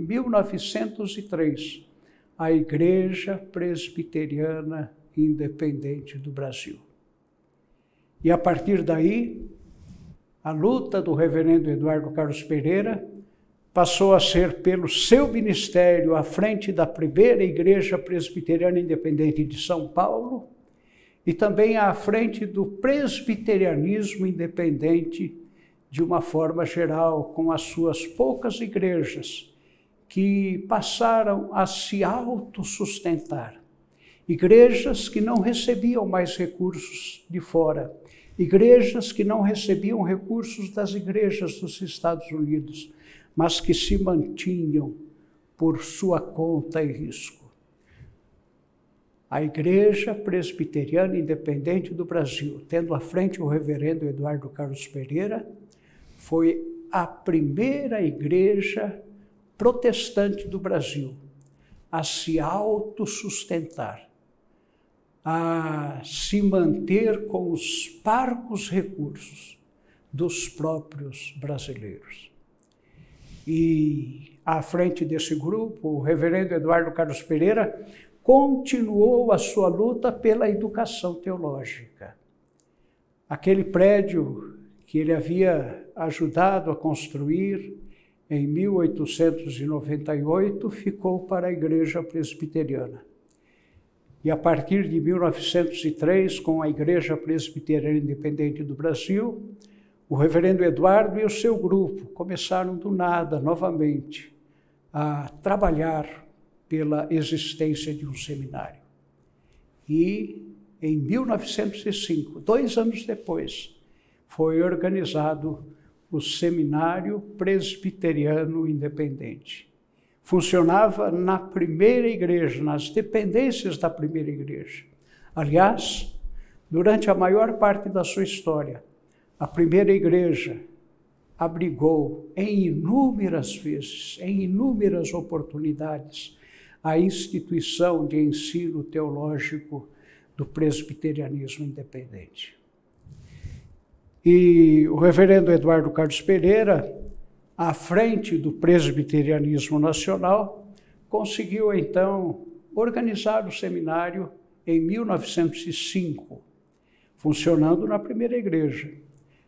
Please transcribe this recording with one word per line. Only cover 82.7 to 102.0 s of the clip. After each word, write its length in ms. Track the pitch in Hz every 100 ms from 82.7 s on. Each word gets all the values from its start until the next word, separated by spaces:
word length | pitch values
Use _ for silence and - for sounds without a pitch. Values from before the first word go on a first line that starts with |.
| _ _ _ _ _ -
Aquele 360 | 147 190 190
prédio 920 | 190 175 196 208 185 170 139 - - - - _ _
que 120 | 156
ele 160 | 156
havia 720 | 160 156 180 185 160 123 113 - -
ajudado 760 | 160 147 160 165 185 190 160
a 40 | 151
construir 1000 | 160 147 - 143 143 170 196 190 - - - - _ _ -
em 180 | 147 143
mil 280 | 151 196 190
oitocentos 840 | 160 - 147 - 165 160 - 127
e 60 | 143
noventa 500 | 151 143 151 147 151
e 80 |
oito 460 | 147 175 202 196 220
ficou 500 | - 196 196 190 185 -
para 220 | 185 180
a 40 |
Igreja 500 | 175 156 160 160 170
Presbiteriana. 1000 | 165 165 151 - 151 160 143 131 123 117 - _ _ _ _ _ _ _ _ _ _ _
E 80 | 156
a 60 | 151
partir 500 | 170 147 - 196 165
de 140 | 160
mil 180 | 151 180
novecentos 640 | 170 - - 175 165 -
e 80 | 160
três, 480 | 151 156 190 190 -
com 220 | - 160
a 80 | 156
Igreja 480 | 143 151 175 151 175
Presbiteriana 800 | - 160 151 147 - 151 147 151
Independente 640 | 143 139 151 151 147 147
do 100 | 143
Brasil, 800 | 135 160 156 - 196 233 220 - - - _ _ _ -
o 80 | 135
reverendo 480 | 156 160 185 185
Eduardo 560 | 175 - 185 202 208 196
e 60 | 214
o 40 |
seu 280 | 208 233 220
grupo 480 | 180 196 180 -